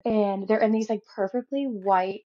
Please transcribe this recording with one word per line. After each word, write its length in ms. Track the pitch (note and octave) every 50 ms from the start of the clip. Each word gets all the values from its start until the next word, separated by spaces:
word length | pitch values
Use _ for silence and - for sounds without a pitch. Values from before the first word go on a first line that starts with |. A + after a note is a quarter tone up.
| -
And 440 | A#3+ A3 G#3+ G#3 G3+ G3 G3 G3 F#3+
they're 120 | A3 G#3+ -
in 100 | G#3+ A3
these, 180 | A3 A3 A3
like, 120 | A3+ G#3 - _ -
perfectly 520 | - G3 F#3+ - B3 B3+ - C#4 C#4 C#4
white, 560 | C4+ A3+ G3 F#3 G3 F#3+ F#3 F#3 G3 G3 G3+ _ _ _